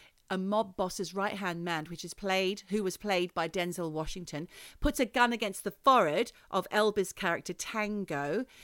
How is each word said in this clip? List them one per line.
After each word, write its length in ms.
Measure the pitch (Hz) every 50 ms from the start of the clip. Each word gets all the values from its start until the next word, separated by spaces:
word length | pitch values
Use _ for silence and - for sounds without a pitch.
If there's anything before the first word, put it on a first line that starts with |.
| - - _ _ _ _
a 80 | 196 185
mob 380 | 185 190 208 214 226 196 190
boss's 380 | - 190 185 - - 196 165 175
right-hand 480 | 196 196 208 202 190 202 185 175 170 170
man, 240 | 175 170 156 156
which 180 | 165 175 160 -
is 80 | 170 -
played, 480 | - - 196 190 190 190 185 208 202 - -
who 140 | 196 214 202
was 140 | 185 175
played 380 | - - 208 196 180 180 180 -
by 140 | 185 165 165
Denzel 420 | - 190 175 180 175 185 170 160
Washington, 580 | 156 156 156 147 - 190 175 - - 147 - - - - - - - -
puts 180 | - 285 - -
a 60 | 262
gun 280 | 202 - 262 240 240 240
against 280 | 214 233 202 190 - -
the 80 | 202 -
forehead 600 | - _ 269 262 247 196 156 147 180 247 - - - - _
of 160 | - 190 185 -
Elba's 420 | - 214 214 214 208 214 190 - -
character 400 | - - 180 170 113 - - 175
Tango, 960 | - - - - 220 214 202 208 208 196 - 160 143 143 143 156 214 262 - - -